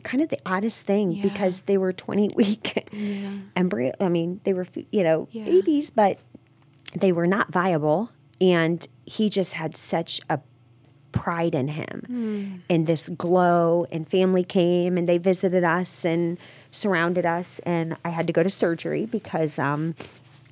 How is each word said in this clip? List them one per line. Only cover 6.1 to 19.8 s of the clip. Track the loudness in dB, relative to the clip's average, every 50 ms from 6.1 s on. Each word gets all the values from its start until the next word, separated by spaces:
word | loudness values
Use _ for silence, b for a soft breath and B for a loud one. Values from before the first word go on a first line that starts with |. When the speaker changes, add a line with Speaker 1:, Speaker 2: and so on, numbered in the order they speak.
| 2 -2 _ _ -20 -20 _ _ _ _ _ _ _ _ -12 -8 -4
Speaker 1:
they | 2 2 2 4
were | 4 2
not | 2 2 2 0 0
viable. | 0 0 2 2 2 2 2 2 2 2 0 -4 _ _ _ _ _ 2
And | 4 4 6 4 4 2 0 -2 -6 -12 _ _ -20
he | -10 -4 0 0 0
just | 2 0 -2 -2 -4
had | -6 -6 -6 -4
such | -2 -2 0 0 -2 -2 0 -2 -4 -2 -2
a | -4 -4 -4 _ _ _ _ _ _ _ _ -20 _ _ _ _
pride | -16 -10 -6 -4 -2 -2 -2 0 0
in | 0 -2
him | -2 -4 -6 -8 -10 -10 -12 -12 -10
Speaker 2:
Mm. | -8 -6 -6 -4 -6 -6 -8 -8 -12 -10 -4 0
Speaker 1:
and | 0 2 2
this | 2 0 -2 -2 -6
glow, | -6 -6 -2 2 4 4 6 6 4 4 4 4 2 2 0 -2
and | -4 -8 -6
family | -2 0 2 2 4 2 2 0
came | 0 2 2 4 4 4 2 2 2 0
and | 0 2
they | 2 2 2
visited | 2 2 2 2 2 2 2 2 4
us | 4 2 2 0 -2 -4 -2 -2
and | 0 0 0 0 -2 -4 -6 B B B B B B
surrounded | -8 -4 -2 0 2 2 2 2 0 0 0
us. | 0 0 -2 -4 -8 -12 -10 -4
And | -2 -2 -2 -2 -4 -6 -6 -6
I | -6
had | -4 -2 -2
to | 0 2
go | 2 2
to | 2
surgery | 2 2 0 0 0 -2 -4 -4 -4 -4 -4
because, | -4 -6 -6 -6 -4 -4 -2 -2 -2 -2 -2
um, | -2 0 0 -2